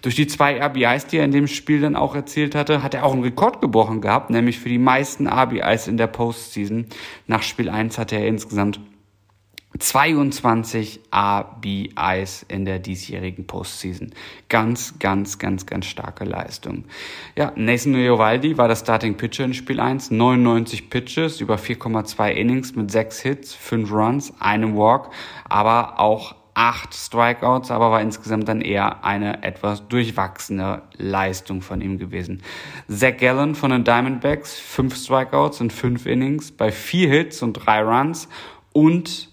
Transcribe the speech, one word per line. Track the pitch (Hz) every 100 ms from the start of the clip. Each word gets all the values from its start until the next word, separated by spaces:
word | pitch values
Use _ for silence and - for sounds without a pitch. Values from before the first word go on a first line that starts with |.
Durch | 127 123
die | 147
zwei | - 143 131
R | 143
B | 131
Is, | 120 131 -
die | 160
er | 143
in |
dem | 139 143
Spiel | - - 147
dann | 147 143
auch | 139 143
erzielt | 143 - 147 147
hatte, | 143 147
hat | 135
er | 135 139
auch |
einen | 131
Rekord | 123 123 220 240
gebrochen | - 110 110 107
gehabt, | 101 113 -
nämlich | 117 117 117
für | -
die | 120
meisten | 131 127 175 - 143
R | 123 131
B | 113
Is | - 110 -
in | 113
der | 113
Postseason. | - 117 117 - - 101 110 110 - - - -
Nach | 110
Spiel | - - 117
eins | 107 113 113
hatte | 110 107
er | 107
insgesamt | 107 - 104 101 101 - _ _ _ _ _ _ - _ -
zweiundzwanzig | - 131 151 156 139 135 123 113 113 117 107 - _
R | 98 101 101 101 -
B | 101 98 - - 85 92
Is | 95 - -
in | 98 95
der | 95
diesjährigen | 92 92 - 101 92 92 92
Postseason. | 92 90 - 92 87 - - - - _
Ganz, | 113 110 120 - -
ganz, | 98 98 98 -
ganz, | 98 95 -
ganz | 98 98
starke | - - - -
Leistung. | 90 - - - - - - - - - -
Ja, | 147 -
Nathan | 113 120 135 131
Eovaldi | 123 117 107 123 147 156
war | 117
der | 113
Starting | - 110 113 101
Pitcher | 113 - 131
in | 127
Spiel | - 131
eins. | 123 135 -
Neunundneunzig | 110 120 123 120 117 113 - -
Pitches | 143 123 - 160 156
über | 104 107
vier | - 117
Komma | 117 110 101
zwei | - 107
Innings | - 113 127 127 -
mit | 101
sechs | 107 110 -
Hits, | 131 139 - -
fünf | - 117 107
Runs, | 107 110 135 139 -
einem | - 107 110 104
Walk, | 107 131 143 - - - -
aber | 104 107 117 - -
auch | 107 110 - - _
acht | 98 117 113 -
Strikeouts, | - - 117 120 120 120 127 123
aber | 120 113
war | 110
insgesamt | 110 104 - 110 107
dann | 110
eher | - 98 98 -
eine | - 101 104 104
etwas | 95 92 104 101 -
durchwachsene | 123 117 110 95 - - 98 95 - - -
Leistung | 98 95 95 92 - 95
von | 92 92
ihm | 92 95
gewesen. | 95 92 87 95 - - - - -
Zach | 104 127 123
Gallen | 127 131 147 147
von | 139
den | 127
Diamondbacks, | 120 120 127 131 143 151 - -
fünf | - - 131 -
Strikeouts | - 135 127 139 147 143
in | 120
fünf | - 123 120 -
Innings, | 120 131 151 147
bei | - 139
vier | - - 175 175
Hits | 147 151 -
und | 120
drei | 104 - 107
Runs | 110 117 143 165 - - - - _
und | 147 156 170 165 - -